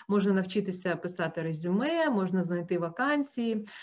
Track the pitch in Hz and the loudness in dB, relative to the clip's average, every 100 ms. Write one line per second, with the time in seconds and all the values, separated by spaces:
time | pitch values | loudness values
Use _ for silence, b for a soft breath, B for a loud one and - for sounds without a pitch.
0 | - 202 190 190 185 208 196 180 185 170 | 0 2 4 2 2 -2 -2 -2 -2 -2
1 | 175 180 165 160 165 156 175 196 285 330 | -4 -4 -4 -2 -4 -2 0 2 2 2
2 | 311 214 190 185 180 175 170 170 170 165 | 2 2 2 2 0 -2 0 0 -2 -2
3 | 269 294 277 - 233 220 208 B | 0 2 0 -2 -2 -2 -4 B